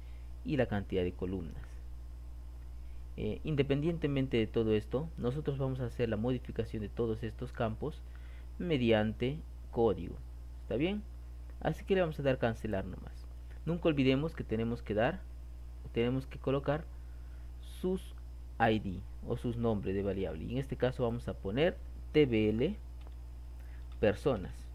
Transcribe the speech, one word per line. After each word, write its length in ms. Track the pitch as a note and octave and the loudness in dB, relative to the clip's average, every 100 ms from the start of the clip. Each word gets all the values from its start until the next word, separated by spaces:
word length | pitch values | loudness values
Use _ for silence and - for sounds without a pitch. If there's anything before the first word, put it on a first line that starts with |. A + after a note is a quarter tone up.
| - - - - | -10 -10 -8 -8
y 140 | - D3 | -2 2
la 80 | |
cantidad 380 | A#2 G2+ G2 F#2+ | 2 2 2 2
de 100 | F2+ | 2
columnas. 500 | - F#2 F#2+ D#2+ B1 - - - - - - - - - - - - - - - - | 0 -2 -2 -4 -8 -8 -10 -8 -8 -10 -10 -10 -10 -10 -10 -10 -10 -8 -8 -8 -4
Eh, 240 | G#2+ - | -2 -2
independientemente 960 | D3 C#3+ C#3 C#3 D#3 E3 D3 C#3 C3 A#2+ | -2 2 4 4 2 0 0 0 2 2
de 100 | G#2+ | 2
todo 260 | A#2 A2 | 2 4
esto, 340 | G#2+ - B2 D#3+ - | 4 2 -2 -2 -2
nosotros 380 | A2+ C#3+ D3+ C#3 | -2 0 -2 0
vamos 220 | C3+ C3 | 0 0
a 60 | |
hacer 240 | B2 - A#2 | -4 0 0
la 80 | G#2 | 2
modificación 680 | A#2+ B2+ - - A2 A2+ | 2 0 -2 -4 -2 -2
de 60 | G2+ | -4
todos 340 | - A#2 A2 | 0 0 0
estos 300 | A2+ - B2 | -2 -4 -6
campos 500 | - A2+ A2 C3 - - - - - - - | -2 -2 0 -4 -6 -10 -12 -12 -12 -10 -6
mediante 800 | F3+ D3 A#2 A2 A2 G#2+ B2 D#3 - - - | 2 4 8 6 6 2 0 -2 -6 -10 -6
código. 460 | B2 A2+ F2+ F2 - - - - - | 4 6 4 -2 -6 -8 -10 -10 -10
¿Está 120 | - | -2
bien? 260 | A2 E3+ G#3 - - - - - - | 2 2 0 -4 -10 -10 -10 -10 -4
Así 240 | - D#3+ | -2 -2
que 100 | - | 2
le 60 | F#3+ | 4
vamos 180 | E3+ D3 | 4 2
a 60 | |
dar 140 | C3+ C3 | 2 4
cancelar 460 | A#2 A#2+ A2 G2 | 4 2 0 0
nomás. 400 | F#2+ F#2 - - - - - - D#3 | 0 -6 -8 -10 -10 -10 -10 -6 -2
Nunca 200 | E3+ E3+ | 2 4
olvidemos 480 | C#3+ C3 C3 D#3+ | 6 6 6 4
que 80 | - | -2
tenemos 400 | B2 A2 A#2 A#2 | -2 0 2 0
que 120 | - | 0
dar, 260 | G#2 B2 F#3 - - - - - - - | 4 4 2 -6 -10 -10 -10 -12 -10 -4
tenemos 340 | - A#2+ C3 - | 2 2 2 -2
que 140 | C3+ | -4
colocar 460 | - C#3 C#3 D3+ - - - - - - - - - - | 0 0 2 0 -2 -10 -10 -10 -10 -10 -10 -10 -10 -4
sus 360 | F#3 F#3 - - - - - - | 0 0 -4 -12 -12 -12 -10 2
I 220 | A2+ A2 | 4 6
D 200 | G2 F2+ - - A#2+ | 2 -4 -6 -8 -4
o 80 | A#2 | -2
sus 200 | B2 A#2 | 0 2
nombres 380 | A#2 G#2+ F#2+ | 2 2 2
de 80 | G2 | 0
variable. 400 | G2 F#2+ F2+ E2 | 2 0 -2 -2
Y 80 | G#2 | -2
en 80 | A#2+ | -2
este 180 | C#3 C3 | -2 0
caso 280 | B2 - | 0 2
vamos 240 | A#2+ A#2+ A2 | 0 0 -4
a 60 | |
poner 420 | F#2+ G2 A#2 E3+ - - - - | -4 -2 2 2 2 -8 -10 2
T 160 | D3+ C#3 | 6 8
B 220 | A2 G#2+ | 8 6
L 280 | A2 D3+ G#3+ - - - - - - - - - - - - | 6 2 0 -8 -12 -12 -12 -12 -12 -12 -10 -10 -10 -10 2
personas, 560 | G#2+ G2+ D3 A2+ F2 - - | 4 4 2 0 -2 -8 -10